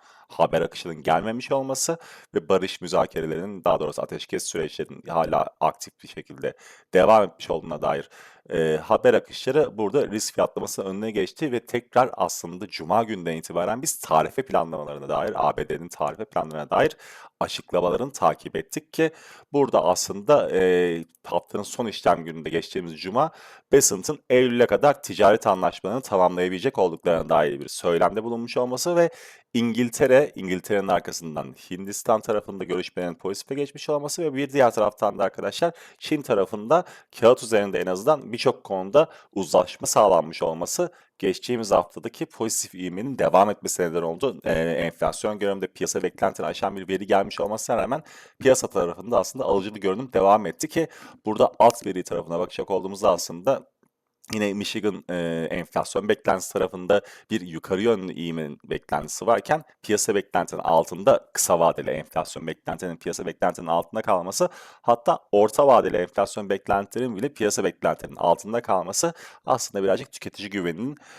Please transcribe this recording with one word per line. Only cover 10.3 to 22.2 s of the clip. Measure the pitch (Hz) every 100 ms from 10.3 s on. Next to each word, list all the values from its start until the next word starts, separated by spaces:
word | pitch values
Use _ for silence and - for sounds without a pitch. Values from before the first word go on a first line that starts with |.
fiyatlamasının | - - - 110 - 98
önüne | 95 110
geçti | 104 92 - 156
ve | 120 -
tekrar | 120 - 120 127
aslında | - 90 - 85 90 101
Cuma | - 80 104
günden | 110 104 82 82
itibaren | - 85 90 120
biz | 156 -
tarife | - - - -
planlamalarına | - 92 85 80 73 73 69
dair, | 71 80 - -
A | -
B | -
D'nin | 78 87
tarife | - 78 82
planlarına | 110 - 80 76 76
dair | 95 151 - - - - -
açıklamalarını | 85 - - 90 87 82 135
takip | - 85 76 - -
ettik | - 151 -
ki | - 160 - - - _
burada | 143 127 104
aslında, | 82 90 - 95 104 143 82
e, | 87 92 90 90 85 82 _
haftanın | - 87 - 104
son | 101 - 113
işlem | - - 85